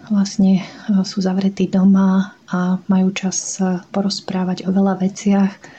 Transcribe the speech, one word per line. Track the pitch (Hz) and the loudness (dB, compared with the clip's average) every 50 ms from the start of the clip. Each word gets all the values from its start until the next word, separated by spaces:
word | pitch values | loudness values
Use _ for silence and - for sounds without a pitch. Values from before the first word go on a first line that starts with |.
| - - | -8 -2
vlastne, | 214 202 196 196 - - 190 190 190 180 | 0 0 0 0 0 2 4 4 4 2
e, | - - - - - - 208 190 185 | 0 -4 -16 -18 -4 0 0 0 0
sú | - - 202 | 0 -4 -4
zavretí | 185 185 185 196 196 196 196 - 185 180 | -2 -2 -2 0 -2 -2 0 0 -4 0
doma | - 190 185 196 196 190 190 190 190 190 196 - - _ _ - | 2 4 4 6 6 6 4 4 2 2 0 -2 -6 _ _ -8
a | - 180 180 180 185 185 - - | -4 -2 -2 0 -2 -2 -2 0
majú | 190 185 185 190 196 | 2 2 2 2 0
čas | - - 185 - - - - - - | -2 -6 -6 -6 -6 -8 -8 -6 -4
sa | 190 185 185 175 - - - | -2 -2 -2 -4 -6 -6 -4
porozprávať | 202 202 196 202 - - - 190 185 185 185 185 - - | -4 -2 -2 -4 -6 -8 -6 -4 -4 -2 -2 -4 -4 -4
o | 185 185 | -2 0
veľa | 196 196 196 190 185 185 | 2 2 2 0 0 -2
veciach, | 190 196 - - 208 196 196 196 196 - - - - - | -4 -4 -2 0 0 2 2 2 0 -2 -6 -20 -20 -20